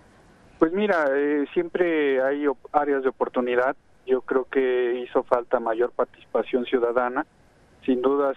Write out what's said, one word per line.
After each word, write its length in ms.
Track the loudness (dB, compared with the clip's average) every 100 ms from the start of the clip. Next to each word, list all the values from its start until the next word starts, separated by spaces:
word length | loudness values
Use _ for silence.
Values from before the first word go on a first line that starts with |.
| -20 -20 -20 -20 -20 0
Pues 120 | 0
mira, 360 | 2 2 2 2 2
eh, 320 | 2 0 0
siempre 680 | -2 -2 0 0 2 2 2
hay 240 | 0 0 -2
op-, 220 | -4 -4
áreas 300 | -2 0 0
de 80 | 0
oportunidad. 680 | -2 -2 -2 -2 0 0 -2 _ _ -2
Yo 160 | -2
creo 240 | 0 -2 0
que 580 | 0 0 0 0 -4
hizo 200 | -4 -4
falta 360 | 0 -2 0 -2
mayor 320 | -2 -2 -2
participación 720 | -2 -6 -6 -6 -4 -2 -2 -2
ciudadana. 600 | 0 0 0 -2 -2 -6 _ _ _ _ _ -2
Sin 160 | 0
duda 320 | 2 2 0